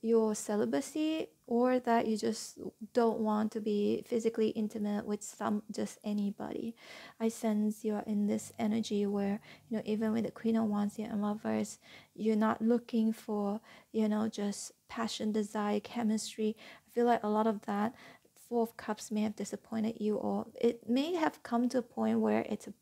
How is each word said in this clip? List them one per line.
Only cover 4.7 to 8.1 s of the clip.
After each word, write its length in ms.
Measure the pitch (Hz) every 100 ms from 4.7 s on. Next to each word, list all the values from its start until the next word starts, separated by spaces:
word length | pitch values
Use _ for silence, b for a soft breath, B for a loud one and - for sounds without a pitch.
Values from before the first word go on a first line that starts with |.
| 214 208 208
with 180 | 214 208
some, 400 | - - 214 208 -
just 280 | 214 208 -
anybody. 720 | 214 208 202 - - - 226 B B B B B
I 100 | 226
sense 560 | 226 226 208 214 214
you're 200 | 220 208
in 220 | -